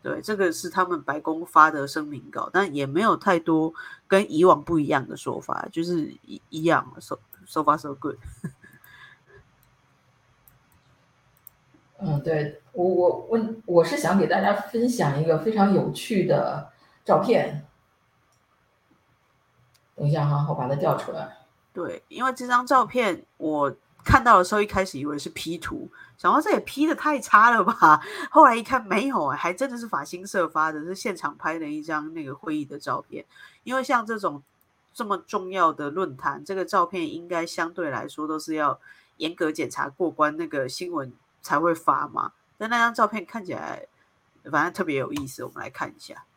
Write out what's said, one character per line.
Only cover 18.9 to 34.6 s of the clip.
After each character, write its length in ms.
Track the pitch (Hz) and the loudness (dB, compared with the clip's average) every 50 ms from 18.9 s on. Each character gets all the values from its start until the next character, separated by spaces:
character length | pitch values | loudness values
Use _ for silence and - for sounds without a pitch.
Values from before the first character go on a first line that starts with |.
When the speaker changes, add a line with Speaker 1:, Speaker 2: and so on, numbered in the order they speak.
| _ _ _ _ _ _ _ _ _ _ _ _ _ _ _ _ _ _ _ _ _ | _ _ _ _ _ _ _ _ _ _ _ _ _ _ _ _ _ _ _ _ _
Speaker 2:
等 100 | - 147 | -4 -2
一 60 | 147 | 0
下 160 | 160 156 143 | 0 2 0
哈， 180 | 143 143 147 147 151 | 0 0 0 -2 -2
我 60 | 156 | -2
把 120 | 143 127 | -4 -2
它 80 | 127 139 | -2 -2
调 220 | 143 180 156 - | 0 0 0 0
出 160 | - - - - | 0 -4 -10 -10
来。 240 | 160 160 - - - _ _ _ _ _ _ | -10 -10 -12 -16 -20 _ _ _ _ _ _
Speaker 1:
对， 320 | _ 180 170 113 82 - _ _ | _ -8 -8 -8 -8 -12 _ _
因 160 | - - 247 | -8 -4 -4
为 80 | 262 254 | -4 -4
这 120 | 254 247 | -4 -4
张 200 | 247 247 247 254 | 0 0 0 2
照 180 | 247 285 262 226 | 4 4 4 4
片 400 | 165 - 247 233 202 165 - - _ _ | 2 0 0 0 0 -2 -4 -8 _ _
我 360 | _ 294 311 151 147 143 135 - _ _ _ _ _ - | _ -4 -2 0 0 0 0 -2 _ _ _ _ _ 2
看 180 | - 214 262 | 6 6 6
到 160 | 233 240 220 | 8 8 8
的 60 | 185 180 | 8 6
时 100 | 180 214 | 4 2
候， 80 | 208 | 0
一 40 | 208 | 0
开 180 | 208 - 190 190 | 2 0 -2 -2
始 160 | 190 - 135 | -2 -4 -8
以 60 | 143 | -6
为 120 | 147 147 | -6 -6
是 120 | 143 - 170 | -8 -10 -10
P 280 | - - - 165 165 | -10 -10 -8 -8 -8
图， 320 | 160 - - - - - - - - - - _ | -8 -8 -10 -10 -10 -12 -14 -18 -20 -20 -20 _
想 120 | _ - 180 214 | _ 2 4 4
说 80 | 285 | 4
这 100 | 311 427 | 4 2
也 80 | 349 214 | 0 0
P 260 | - - - 269 302 | 0 -6 -2 0 0
得 80 | 320 294 | 0 0
太 240 | - - 302 294 | -2 0 -2 -2
差 320 | 262 - - - 208 220 240 | -2 0 4 6 6 8 8
了 140 | 240 214 180 | 6 4 2
吧， 380 | 185 - - - 160 151 151 - - - 381 311 - | 2 2 6 8 8 8 6 4 -8 -10 -10 -10 4
后 160 | - 302 311 | 8 10 10
来 80 | 254 233 | 10 8
一 80 | 233 | 4
看 240 | 220 - 254 262 226 | -2 0 -2 -2 0
没 220 | 196 180 202 247 | 0 0 0 0
有 200 | 277 262 202 151 | 0 0 0 0
欸， 100 | 135 139 | 0 -2
还 160 | 143 - 170 180 | -2 -2 -4 -2
真 180 | - 262 277 | -2 -4 -6
的 60 | 240 | -4
是 100 | 233 233 | -10 -8
法 160 | 214 - 143 147 | -6 -4 -6 -4
新 240 | - - 175 190 | -6 -12 -12 -12
社 220 | 196 - 196 170 160 | -4 -2 -2 -2 0
发 240 | - 156 156 160 156 | 0 -2 -2 0 -2
的， 100 | 151 151 | -6 -8
是 100 | 170 190 | -8 -10
现 220 | 190 - 233 185 | -6 -6 -6 -6
场 220 | 160 - 147 147 | -4 -6 -8 -8
拍 200 | - - 160 160 | -6 -6 -6 -4
的 80 | 165 160 | -4 -6
一 160 | 147 151 151 | -8 -8 -8
张 320 | 151 160 156 151 151 156 165 | -6 -6 -6 -6 -6 -8 -10
那 120 | 165 151 | -10 -10
个 100 | 131 127 | -10 -12
会 220 | - - 165 151 | -10 -8 -6 -6
议 80 | 151 143 | -6 -6
的 120 | 139 147 | -8 -12
照 240 | 143 - 139 127 - | -10 -6 -6 -6 -6
片。 220 | - _ - - - _ _ - - - _ _ _ | -8 _ -16 -16 -16 _ _ -20 -20 -20 _ _ _
因 100 | 233 254 | -4 -4
为 80 | 262 | -4
像 240 | 254 262 269 233 220 | 0 0 0 0 0
这 140 | 214 226 214 | -4 -6 -4
种 240 | 196 170 147 143 _ _ _ _ | -4 -4 -6 -6 _ _ _ _